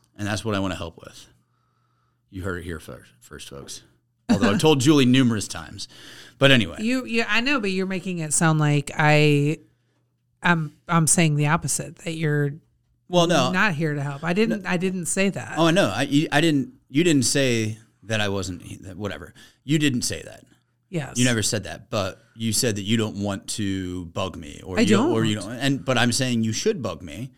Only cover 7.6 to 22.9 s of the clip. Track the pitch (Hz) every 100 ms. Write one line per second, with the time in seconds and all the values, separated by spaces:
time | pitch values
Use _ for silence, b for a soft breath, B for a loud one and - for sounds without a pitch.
7.6 | 202 185 190 190 190 175 156 - 165 156
8.6 | 151 147 - - 151 151 151 147 143 160
9.6 | - _ _ _ _ _ _ _ 180 170
10.6 | 156 - - 170 156 - 165 147 147 170
11.6 | 147 - 143 165 - 160 156 147 143 156
12.6 | _ _ _ _ - 175 170 160 127 185
13.6 | 208 143 160 147 143 143 165 180 226 220
14.6 | 180 185 190 185 170 - 196 151 - 151
15.6 | 165 175 139 98 139 143 160 143 165 143
16.6 | 123 - _ 131 175 147 117 143 131 117
17.6 | 110 110 - _ 98 110 104 98 90 87
18.6 | - - 95 87 101 76 82 b b b
19.6 | - 156 147 123 - 82 - - - _
20.6 | _ _ _ 175 135 120 123 117 101 110
21.6 | 78 80 - 113 95 - _ - 113 107
22.6 | 123 104 98